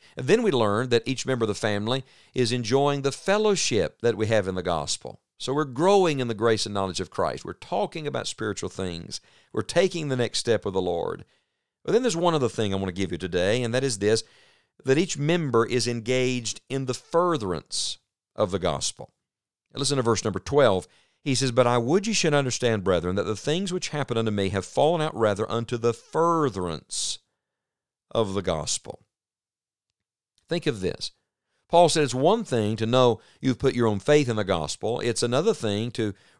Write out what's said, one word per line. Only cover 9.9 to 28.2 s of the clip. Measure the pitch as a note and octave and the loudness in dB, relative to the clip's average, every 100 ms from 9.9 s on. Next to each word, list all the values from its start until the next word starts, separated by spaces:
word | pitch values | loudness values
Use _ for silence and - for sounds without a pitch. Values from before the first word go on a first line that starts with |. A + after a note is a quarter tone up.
| F3 D3 | 0 -4
the | B2+ | -2
next | A#2 - | -2 -2
step | - G#2+ | 0 0
with | G#2 | 0
the | F#2 | -2
Lord. | F2+ E2+ - F2 - _ _ _ _ _ | -2 -2 -4 -8 -14 _ _ _ _ _
But | - | -2
then | G#3 | 0
there's | B3+ E3 | 0 0
one | F3 | 2
other | D#3 A#2+ | 2 0
thing | - G#2+ | -2 -2
I | F#2+ | -2
want | F#2+ | -4
to | F2 | -4
give | F#2 | -4
you | E2 | -4
today, | F2+ F2 F#2 A#2+ | -4 0 0 0
and | A#2+ | 0
that | B2 | -2
is | C3+ G#2 | -2 0
this, | G#2 A2+ - _ _ _ _ _ | 2 2 -2 _ _ _ _ _
that | B2+ C3+ | 0 2
each | F#3 C#3 | 0 -2
member | C#3+ F3 D3 A2+ | 0 0 2 0
is | A2+ B2 A#2 | 2 0 -2
engaged | A#2+ A2 B2+ B2+ B2 A2+ - - | -4 -2 0 0 -2 -4 -10 -8
in | C3+ | -6
the | C3 | -4
furtherance | A#2+ - E3 F3+ D#3+ G2+ E2+ - - - - _ _ _ - | -6 -2 0 2 0 -2 -4 -6 -6 -6 -8 _ _ _ -4
of | G#2 | -2
the | F#2 | 0
gospel. | F2 C#2+ - - - _ _ _ _ _ _ | -2 -2 -4 -6 -16 _ _ _ _ _ _
Now | B2 | -6
listen | C3+ C#3 | -2 2
to | |
verse | A#2 G#2+ | 2 2
number | A2 F#2 | 0 -4
twelve. | - C#3+ B2 F#2+ - _ _ _ | 0 4 6 4 -2 _ _ _
He | D3 | -2
says, | C3 C3 | 0 2
"But | A#2+ A#2+ | 4 4
I | B2 | 4
would | A#2 F#3 G#3 | 2 2 2
you | |
should | G#3 E3+ | 0 2
understand, | D3 C3 - A#2+ A2 | 2 0 0 0 2
brethren, | F#2+ F2+ F2 | 2 2 2
that | G2 | -2
the | F2 G#2+ | -2 -4
things | - E3 G3 | -2 -2 -2
which | F3+ - | -4 -4
happened | D3 C3+ A2+ | -4 -4 -2
unto | A2+ | 0
me | G2+ G2 | 0 0
have | G2 - | -2 -2
fallen | - D3 E3+ | 2 2 2
out | D#3 G#2+ | -2 0
rather | G#2+ G2 A2 | 0 2 -2
unto | A2+ A2+ A#2+ | -4 -4 -2
the | A#2 | -2
furtherance | A2+ - D#3 E3+ E3 C#3+ F#2+ F2+ D2+ - - - - _ _ _ _ _ _ _ _ _ | -2 -4 0 2 2 0 -2 -4 -6 -8 -6 -6 -6 _ _ _ _ _ _ _ _ _
of | - | -2